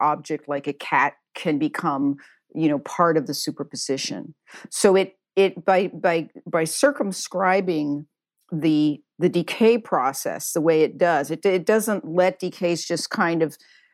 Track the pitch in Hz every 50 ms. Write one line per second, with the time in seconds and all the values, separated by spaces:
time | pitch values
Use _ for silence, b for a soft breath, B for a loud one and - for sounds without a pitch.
0 | - 151 151 - 160 - 160 147 - - 147 139 139 147 143 - - - - 139
1 | 131 143 - _ _ _ - - - 175 151 143 151 147 - - - 165 143 135
2 | 143 143 139 139 b b b b b b - 151 160 156 147 139 147 - - -
3 | 180 170 165 156 135 - 147 - - - - - 143 - - - - - 135 135
4 | - - - 95 - - - _ _ B B B B B - - - 208 185 196
5 | 190 185 - _ _ _ - 190 196 190 190 - 160 - 190 185 202 175 - 165
6 | - 185 170 165 156 - - - - - - 170 160 160 - - - 285 285 -
7 | 254 202 185 - - - - 180 196 185 185 196 190 180 175 156 151 147 143 147
8 | 151 _ _ _ _ _ _ _ _ - 180 160 147 165 156 151 151 151 147 139
9 | _ _ _ - 156 180 - 175 165 - - - 233 220 233 240 220 - - 156
10 | 127 131 139 - - 120 82 - - - - 175 151 165 160 156 156 131 - 143
11 | 180 175 170 143 143 143 160 160 - 202 185 185 160 - 214 220 214 220 208 190
12 | - 160 160 180 180 185 185 - - 180 - - 185 175 175 165 - - 170 160
13 | - - - - 190 170 170 165 160 151 147 - b b b b b b